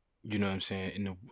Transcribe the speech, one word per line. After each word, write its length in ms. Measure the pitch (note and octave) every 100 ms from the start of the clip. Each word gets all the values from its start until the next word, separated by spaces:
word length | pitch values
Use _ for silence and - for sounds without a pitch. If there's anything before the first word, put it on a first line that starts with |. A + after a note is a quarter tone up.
| _ _
You 140 | A2+ G#2
know 80 | G2
what 60 |
I'm 60 | F#2+
saying? 300 | - G2 F#2+ -
In 80 |
the, 120 | G2 F2+ A#2